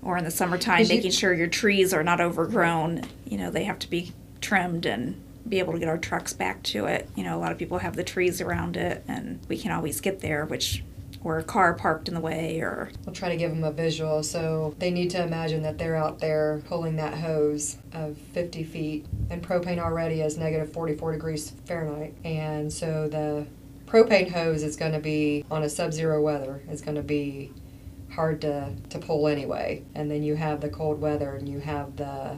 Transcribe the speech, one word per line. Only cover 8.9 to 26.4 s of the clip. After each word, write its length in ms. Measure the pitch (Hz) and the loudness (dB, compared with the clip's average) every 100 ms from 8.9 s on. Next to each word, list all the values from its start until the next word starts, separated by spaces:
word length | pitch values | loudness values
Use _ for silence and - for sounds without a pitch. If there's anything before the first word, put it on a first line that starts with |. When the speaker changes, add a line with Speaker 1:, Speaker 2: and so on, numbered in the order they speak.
| - - | -4 -6
Speaker 1:
and 320 | - - - - | -6 -6 -10 -6
we 100 | - | -4
can't 160 | 202 | -2
always 260 | 156 160 147 | -2 -2 -2
get 200 | 196 190 | -2 -2
there, 240 | 156 151 | -2 -2
which, 400 | 151 - - - - - - - | -2 -2 -2 -2 -6 -14 -14 -8
or 140 | 170 160 | -2 -2
a 40 | |
car 320 | 160 220 180 | 0 6 6
parked 320 | 175 185 156 - | 6 2 2 0
in 80 | |
the 60 | 170 | -2
way, 400 | 160 160 160 160 | -2 -2 -2 -2
or 300 | 95 - - - | -2 -4 -6 -8
Speaker 2:
We'll 120 | - 160 | -10 -6
try 140 | 180 | -2
to 60 | 165 | 0
give 140 | 170 | 0
them 140 | 160 | 0
a 80 | 156 | -2
visual. 500 | 151 165 160 156 156 | 0 0 0 0 0
So 540 | 151 170 160 160 156 151 | 0 -2 0 0 0 0
they 140 | 180 | 0
need 180 | 175 175 | 2 2
to 120 | 180 | 2
imagine 380 | 165 165 160 156 | 0 0 0 0
that 160 | 156 156 | -2 -2
they're 180 | 165 160 | 0 2
out 240 | 156 - | 0 0
there 420 | 156 156 151 151 143 | 2 4 2 0 -2
pulling 260 | 170 165 156 | -2 0 0
that 180 | 151 | -2
hose 640 | 151 165 156 151 147 143 - - | -2 0 4 4 2 -4 -8 -12
of 240 | 160 156 151 | -8 -8 -8
fifty 460 | - 175 175 165 | -8 -4 -4 -4
feet, 440 | 160 160 151 151 - - - | -6 -4 -4 -4 -6 -4 -2
and 120 | 175 | -4
propane 380 | - 180 175 175 | 0 0 0 0
already 400 | 170 165 165 160 | 0 0 0 0
is 180 | 156 156 | 0 0
negative 340 | 160 160 151 | 0 0 -2
forty-four 380 | 165 160 151 160 | -4 -2 -2 -2
degrees 420 | 156 160 151 - - | -2 -4 -4 -6 -12
Fahrenheit. 500 | - 170 156 147 156 - | -8 -4 -4 -4 -8 -8
And 480 | 165 156 156 151 151 | -4 -2 -2 -2 -4
so 360 | 151 165 156 151 | -2 -2 0 0
the 380 | 156 151 147 147 - - - - | 0 0 0 -4 -12 -18 -18 6
propane 420 | 226 220 202 180 | 8 10 8 6
hose 320 | 175 165 156 | 2 2 2
is 140 | 151 147 | 0 0
gonna 240 | 160 156 | 0 0
be, 440 | 151 151 151 147 - | 2 2 4 2 0
on 140 | 156 | 0
a 40 | 151 | 0
sub-zero 540 | - 170 156 160 151 | 0 -2 2 2 4
weather, 400 | 151 147 | 4 2